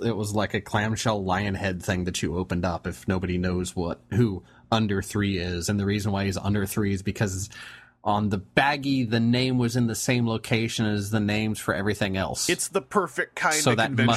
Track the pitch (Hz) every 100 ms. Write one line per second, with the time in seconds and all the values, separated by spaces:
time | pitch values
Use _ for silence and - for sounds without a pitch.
0 | 117 101 104 107 98 107 - 110 107 107
1 | 120 107 95 92 104 92 98 90 92 92
2 | 90 90 82 85 90 87 90 85 90 82
3 | - 92 90 90 90 90 90 - 85 -
4 | - 101 117 90 - - - 113 110 98
5 | 95 104 101 92 87 87 85 104 101 104
6 | 101 98 98 92 98 104 98 - 101 98
7 | 101 - 107 92 95 - - - - _
8 | 101 104 104 98 - - 139 147 139 135
9 | 117 113 117 123 127 127 120 123 120 110
10 | - 123 117 113 - 113 113 - 107 104
11 | 101 110 104 107 110 104 - 85 101 101
12 | 101 95 87 - - 175 - 196 - 202
13 | 175 - - - 180 156 143 113 113 135
14 | 117